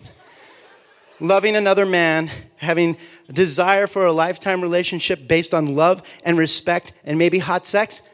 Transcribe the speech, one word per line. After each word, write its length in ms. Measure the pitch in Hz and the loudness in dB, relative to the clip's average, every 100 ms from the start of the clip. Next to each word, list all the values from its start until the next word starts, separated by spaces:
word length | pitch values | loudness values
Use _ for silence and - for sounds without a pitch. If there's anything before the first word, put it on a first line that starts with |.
| - _ _ - - - - - _ _ _ - | -20 _ _ -20 -20 -20 -20 -20 _ _ _ -8
Loving 360 | 160 196 208 214 | 0 2 2 2
another 300 | 202 196 196 | 4 4 4
man, 460 | 180 165 160 160 - - _ | 2 2 0 -4 -12 -20 _
having 400 | 151 170 170 - - - - | -4 0 0 -2 -12 -20 -8
a 40 | |
desire 520 | 139 180 139 180 196 196 | -2 -2 0 0 2 0
for 220 | 196 180 | 0 0
a 40 | |
lifetime 520 | 160 170 180 196 185 | 2 -2 -2 -4 -4
relationship 640 | 175 175 175 170 - 170 127 | -2 -2 -2 -6 -4 -6 0
based 260 | 165 156 | -2 0
on 220 | 165 147 143 | -2 0 0
love 260 | 170 185 - - | 2 0 -6 -8
and 160 | 170 170 | -2 0
respect 540 | 160 - 180 175 - - | 0 -2 -2 -4 -6 -16
and 160 | 147 156 | -6 0
maybe 180 | 170 185 | 0 0
hot 300 | 147 180 - | -2 -6 -2
sex, 340 | 202 214 - - | -2 -2 -8 -20